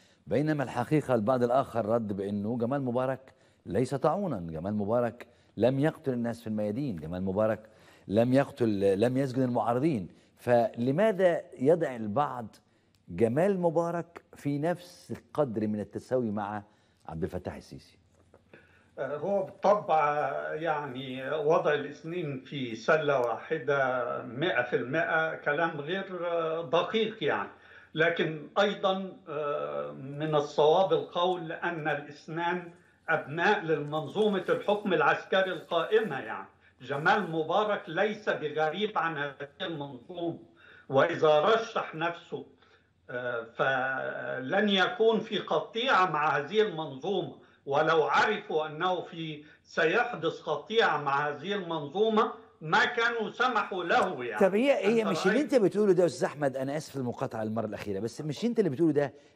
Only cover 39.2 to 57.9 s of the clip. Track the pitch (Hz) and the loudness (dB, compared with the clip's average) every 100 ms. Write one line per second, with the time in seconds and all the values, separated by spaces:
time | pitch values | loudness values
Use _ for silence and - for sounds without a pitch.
39.2 | 143 135 143 - 190 156 139 123 - 175 | -6 -8 -14 -10 -8 -8 -10 -14 -14 -8
40.2 | 170 - - _ - - - 135 165 135 | -6 -6 -12 _ -20 -20 0 2 2 4
41.2 | 156 151 185 220 - 185 - 160 170 170 | 4 6 6 4 0 -6 -6 -4 -6 -6
42.2 | - 143 - _ _ _ _ _ - 123 | -10 -12 -12 _ _ _ _ _ -12 -8
43.2 | 123 120 113 - 139 131 131 135 131 143 | -4 -6 -6 -2 0 0 -2 -4 -6 -6
44.2 | 131 135 131 190 214 190 180 - 226 220 | -6 -6 -2 2 2 4 2 4 4 4
45.2 | - 180 - 160 - 226 262 196 185 151 | 0 -6 -2 -2 -2 -2 2 4 4 2
46.2 | 151 143 143 214 202 160 151 131 180 190 | 0 0 0 2 2 0 -8 -8 -4 -2
47.2 | 143 - - _ - 139 160 165 143 170 | -4 -8 -20 _ 0 2 4 4 4 4
48.2 | 214 208 - 160 151 151 185 180 - 165 | 2 0 -2 -2 -2 -2 -2 -2 -4 -8
49.2 | 160 147 - - _ - 160 208 247 170 | -8 -10 -14 -20 _ 0 2 2 0 -2
50.2 | 160 - 170 147 - 226 185 151 143 139 | -4 -4 -4 -4 0 2 2 2 0 0
51.2 | 147 131 180 202 170 160 139 190 220 214 | 0 -4 -4 -4 -4 -6 -4 0 4 4
52.2 | 233 - - _ 156 208 240 233 233 233 | 2 -2 -16 _ 0 2 2 2 0 0
53.2 | 214 - 254 214 190 190 170 240 190 143 | -4 0 0 0 -2 -4 0 2 2 -2
54.2 | 120 107 190 202 277 240 196 233 214 156 | -6 2 2 4 2 2 2 2 2 0
55.2 | 190 226 294 269 185 196 208 175 170 - | 2 2 2 4 4 4 4 4 2 -2
56.2 | 175 147 143 131 135 147 - 139 123 - | -4 -2 -2 -2 -4 -6 -6 -6 -6 -4
57.2 | 127 113 110 110 107 101 104 | -6 -4 -4 -4 -4 -6 -6